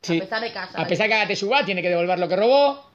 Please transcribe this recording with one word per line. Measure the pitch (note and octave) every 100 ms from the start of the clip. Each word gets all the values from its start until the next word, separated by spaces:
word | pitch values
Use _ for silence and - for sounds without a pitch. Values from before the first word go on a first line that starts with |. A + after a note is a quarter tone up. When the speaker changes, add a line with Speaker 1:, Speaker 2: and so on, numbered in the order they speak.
Speaker 1:
Sí. | - E3+
Speaker 2:
A |
pesar | F#3 A3+
de | A3+
que | G3+
haya | F#3
Speaker 1:
A | - D#3+
pesar | F3 G#3+
que |
haga | A3 G#3
teshuvá, | G3 G3 C4+
tiene | G3 F#3
que | F3
devolver | F3 F3 F3+
lo | F3
que | F#3
robó, | A3 C4+ C#4+ C#4 -